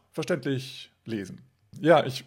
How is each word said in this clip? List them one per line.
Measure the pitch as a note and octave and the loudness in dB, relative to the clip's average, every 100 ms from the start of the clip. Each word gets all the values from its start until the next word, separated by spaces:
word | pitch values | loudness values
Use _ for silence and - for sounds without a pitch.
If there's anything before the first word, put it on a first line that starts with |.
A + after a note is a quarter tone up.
| _ | _
verständlich | - D#3 E3+ C#3 C3 C3 - - _ | -8 -4 -2 -2 -4 -4 -14 -20 _
lesen. | - A2 F#2+ - - _ _ - | -8 -8 -8 -14 -20 _ _ -2
Ja, | D3 D#3 C3+ | 6 6 4
ich, | - | -6